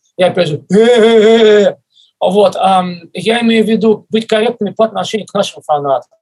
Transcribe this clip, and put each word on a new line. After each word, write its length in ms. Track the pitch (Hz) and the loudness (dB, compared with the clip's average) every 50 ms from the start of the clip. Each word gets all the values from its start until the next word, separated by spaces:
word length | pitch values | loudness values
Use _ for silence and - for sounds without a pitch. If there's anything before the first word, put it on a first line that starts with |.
| _ _ _ | _ _ _
я 120 | - 185 | -2 -2
опять 200 | 170 - 180 170 | 0 0 -2 -2
же, 160 | 151 151 147 - - | -2 -4 -8 -6 -2
"Э-э-э-э-э". 1040 | 180 214 226 240 247 226 214 226 226 220 208 226 226 233 220 214 208 208 196 - - _ _ _ _ _ _ _ _ - | 2 2 4 4 4 4 4 4 4 4 4 4 4 4 4 4 4 4 2 0 -2 _ _ _ _ _ _ _ _ -4
Вот, 340 | 180 185 185 208 202 185 185 | -4 -2 2 2 0 0 0
ам, 540 | - 190 190 190 185 180 180 175 170 170 - - | -2 -2 0 0 0 -2 -4 -10 -14 -18 -16 -14
я 280 | 185 180 220 226 240 | -6 -4 -4 -2 0
имею 240 | 233 226 226 220 208 | 0 0 0 0 0
в 20 | |
виду 380 | 214 226 185 214 220 208 - _ - | 0 0 0 0 0 0 -2 _ -6
быть 180 | 214 220 220 | -6 -6 -2
корректными 460 | - 220 214 226 240 240 - 208 185 - | -2 -2 -2 -2 -2 -4 -4 -8 -8 -2
по 120 | - 226 | -2 -4
отношению 400 | 220 202 190 180 - - 208 180 | -2 -2 -8 -8 -6 -8 -10 -10
к 80 | - - | -6 -6
нашим 300 | 202 196 - - - - | -4 -4 -4 -8 -16 -6
фанатам, 480 | - 151 143 143 139 131 123 - _ _ _ | -4 -4 -4 -2 -2 -4 -4 -6 _ _ _